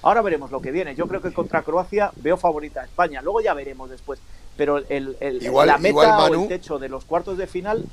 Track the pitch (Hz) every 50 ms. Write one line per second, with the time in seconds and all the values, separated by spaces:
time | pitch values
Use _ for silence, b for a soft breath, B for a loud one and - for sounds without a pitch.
0 | - 165 202 226 220 196 165 143 139 123 139 131 - 131 139 180 185 151 - -
1 | 170 160 190 190 - 180 - 180 165 - - 160 156 151 156 180 180 - 202 208
2 | 202 196 - - 127 151 180 180 - 175 156 151 147 147 - 139 127 - - -
3 | 180 165 143 131 135 165 202 156 214 208 160 143 139 139 131 131 131 127 131 123
4 | - 147 135 - b b b b b b - - - 143 147 143 139 - 139 139
5 | 135 135 131 - 139 143 127 127 120 120 127 135 151 - 143 147 165 - - 147
6 | - 220 214 - 156 156 156 165 196 208 180 185 - - 160 139 135 131 135 131
7 | - - 160 180 180 202 190 180 190 - - 180 180 208 220 226 - -